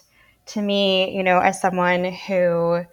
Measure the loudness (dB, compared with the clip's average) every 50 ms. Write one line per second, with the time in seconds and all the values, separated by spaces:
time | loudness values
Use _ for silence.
0 | _ _ _ _ _ _ _ _ _ -10 -6 -4 -2 -2 0 0 2 2 2 2
1 | 0 -2 -2 -2 0 2 2 4 2 2 0 0 -2 0 0 2 0 2 2 0
2 | -2 -4 -6 -8 -8 -4 0 0 2 2 0 0 0 0 -2 -2 -4 -8